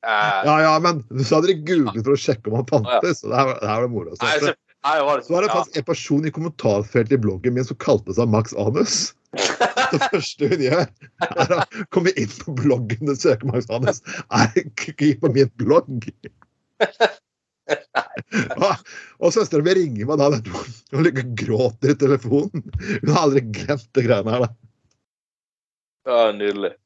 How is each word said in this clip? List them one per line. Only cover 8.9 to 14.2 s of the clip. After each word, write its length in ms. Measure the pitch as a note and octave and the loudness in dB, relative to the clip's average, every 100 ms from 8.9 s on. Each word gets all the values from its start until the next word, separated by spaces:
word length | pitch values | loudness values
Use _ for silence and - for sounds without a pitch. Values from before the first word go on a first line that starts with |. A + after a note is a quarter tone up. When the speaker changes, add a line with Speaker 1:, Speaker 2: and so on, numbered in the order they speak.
| - - - _ | -2 -4 -8 _
Speaker 1:
<laughs> 60 | - G3+ - A#3+ - C4 | -4 -4 0 -2 0 -2
Speaker 2:
Det 80 | - | 0
første 460 | C4+ F#3 - - C#3+ | 0 -2 -4 -4 -2
hun 140 | F3+ | 0
gjør, 220 | C3 D#3+ A#2+ _ - _ | 0 0 -2 _ -20 _
er 280 | E3+ - - | -6 -2 0
å 80 | F3+ - - G3+ | 0 -2 -6 -2
komme 220 | - F3 | 0 0
inn 160 | F#3+ G#2+ | 0 -4
på 220 | - - | -8 -10
bloggen 560 | C3+ C#3+ B2 A2+ A2 D3+ | -2 2 2 0 -4 -4
og 80 | C#3 | 0
søke 280 | E3 B2 C3+ | 2 2 0
Max 200 | A#2+ A#2 | -4 -4
Anus. 280 | A2+ B2+ - - - | -2 -2 -4 -8 -14